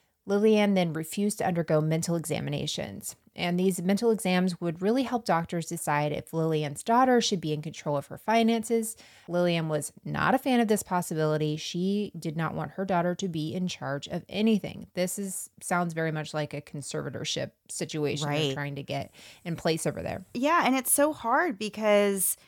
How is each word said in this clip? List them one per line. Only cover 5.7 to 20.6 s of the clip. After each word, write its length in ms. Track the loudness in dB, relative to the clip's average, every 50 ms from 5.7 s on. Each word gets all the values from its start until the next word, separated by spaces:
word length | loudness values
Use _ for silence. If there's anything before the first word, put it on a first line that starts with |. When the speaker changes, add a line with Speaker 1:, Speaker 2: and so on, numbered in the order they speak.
| -6 -4 -2 0 0 2 2 0
Speaker 1:
if 220 | -2 -4 -6 -4 -2
Lillian's 500 | -2 0 2 0 0 -2 -4 -6 -6 -2
daughter 360 | 2 4 4 6 6 6 4
should 220 | 4 2 0 -2
be 100 | -2 -2
in 120 | -2 -4 -4
control 340 | -8 -10 -8 -4 -2 -2 -2
of 80 | -4 -6
her 120 | -10 -8
finances. 760 | -2 2 2 4 4 4 2 2 0 0 0 0 -2 -2 -8 -12 -18 -20 -20 -18 -10 -4
Lillian 420 | 0 2 2 4 2 2 0 0
was 220 | 0 -2 -2 -6 -10 -12 -8
not 300 | -6 -2 0 2 4 2
a 20 | 2
fan 220 | 2 2 2 4
of 80 | 4 4
this 160 | 2 0 0
possibility. 720 | 0 -2 -2 -2 -2 0 0 2 2 2 2 0 0 -2 -2
She 540 | -6 -6 -4 -2 0 0 0 0 -2 -4 -6 -8
did 180 | -6 -6 -4 -2
not 160 | -2 -2 -2
want 180 | -4 -6 -6
her 140 | -6 -6 -2
daughter 300 | 0 2 2 2 2 0
to 120 | -2 -4 -4
be 280 | -4 -4 -4 -4 -2
in 120 | -4 -4 -4
charge 400 | -4 -6 -6 -6 -6 -6 -6 -6
of 160 | -8 -8 -8 -6
anything. 560 | -4 0 2 2 2 2 0 -4 -10 -12 -16 -10 _
This 240 | -4 -4 -2 -4 -6
is, 320 | -6 -8 -8 -10 -12 -12 _ -12
sounds 320 | -6 -2 -2 0 0 -2 -2
very 180 | -2 -2 -2
much 200 | -2 -4 -6 -6
like 220 | -4 -4 -4 -4 -6
a 80 | -10
conservatorship 880 | -12 -12 -12 -12 -10 -8 -8 -8 -6 -8 -8 -8 -6 -6 -4 -4 -6 -6 -10 _ _ -12
situation 640 | -8 -8 -6 -6 -4 -2 -2 0 -2 -2 -2 -2
they're 100 | 0 0
Speaker 2:
Right. 140 | 0 0 -2
Speaker 1:
trying 220 | -2 -4 -6 -6
to 80 | -8 -8
get 280 | -6 -6 -6 -6 -8 -14 -20 -20 -20 -20 -12 -8
in 120 | -8 -6
place 320 | -2 0 0 0 0 0 -2
over 160 | -4 -4 -4
there. 220 | -6 -6 -8 -10 -10 -6
Speaker 2:
Yeah, 260 | -2 0 2 2 4